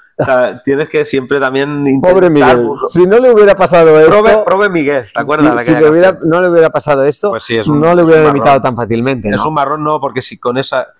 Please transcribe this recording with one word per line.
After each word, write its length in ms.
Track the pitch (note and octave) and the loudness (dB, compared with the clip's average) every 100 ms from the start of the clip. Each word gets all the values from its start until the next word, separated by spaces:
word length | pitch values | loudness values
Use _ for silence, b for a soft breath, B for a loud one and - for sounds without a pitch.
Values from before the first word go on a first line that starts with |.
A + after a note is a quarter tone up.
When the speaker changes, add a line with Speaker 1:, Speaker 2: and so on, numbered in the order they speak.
| b - | b -8
Speaker 1:
o 40 | |
sea, 380 | C3+ B2+ B2 B2 | -2 0 -2 -4
tienes 280 | - C#3 D3+ | -4 -4 -2
que 140 | D#3 D3 | -4 -4
siempre 340 | C3+ B2 C#3+ | -4 -4 -4
también 480 | C3+ C3 C#3+ D3 C#3+ | -2 -4 -4 -4 -2
intentar, 240 | C3+ F3 | 0 2
Speaker 2:
Pobre 180 | F#3+ F3+ | 2 2
Miguel, 380 | D3+ C#3+ B2 A#2+ | 2 2 2 -2
Speaker 1:
pues, 240 | G#2 C3 | -4 -4
Speaker 2:
si 160 | E3 F3+ | 0 2
no 100 | A3 | 4
le 140 | B3+ | 4
hubiera 240 | A3+ G#3 G3 | 4 4 4
pasado 420 | F3+ F3 E3 D#3 | 2 2 4 6
esto, 140 | D#3 | 4
Speaker 1:
Probe, 320 | G3+ G#3+ A3 G#3 | 4 2 2 0
Probe 240 | F#3+ G3+ | 0 -2
Miguel, 360 | F3 C#3 C#3+ A2 | -2 -2 -4 -6
¿te 80 | - | -8
acuerdas 320 | A#2 D3+ D3 | -4 -2 0
Speaker 2:
si, 60 | A#2+ | 0
Speaker 1:
de 60 | |
Speaker 2:
si 80 | A#2+ | -2
Speaker 1:
aquella 140 | D#3+ D#3 | 2 2
Speaker 2:
le 40 | |
hubiera, 200 | D#3+ F#3 | 2 2
Speaker 1:
canción? 180 | F3+ E3 | 0 -2
Speaker 2:
no 120 | E3 | 0
le 80 | F3+ | 0
hubiera 200 | E3+ D#3+ | 2 2
pasado 340 | D3+ D3 C#3 C#3 | 0 -2 0 0
esto, 240 | D3+ G#3 | -2 -4
Speaker 1:
Pues 120 | A#2 | -6
sí, 140 | - A#2 | -4 -4
es 100 | G#2+ | -2
un, 120 | D3 | 0
Speaker 2:
no 80 | D#3+ | 2
le 40 | |
Speaker 1:
es 40 | F3 | 2
un 40 | |
Speaker 2:
hubieran 200 | E3 D#3+ D#3 | 4 4 2
Speaker 1:
marrón. 120 | C#3+ | 2
Speaker 2:
imitado 240 | D#3 C#3 | 2 2
tan 140 | C3 A#2+ | 0 -4
fácilmente, 540 | A2 A2+ B2 C3 G#2 | -4 -4 -4 -4 -4
Speaker 1:
Es 80 | G#2 | -4
Speaker 2:
¿no? 100 | A#2+ | -4
Speaker 1:
un 60 | D#3 | -4
marrón, 280 | C#3 D3+ | -4 -4
no, 160 | D3+ D3+ | -4 -4
porque 220 | C3+ A#2+ | -6 -8
si 160 | B2 A2 | -10 -8
con 200 | B2 B2 | -6 -6
esa, 280 | C3+ C3+ B2 _ | -4 -6 -8 _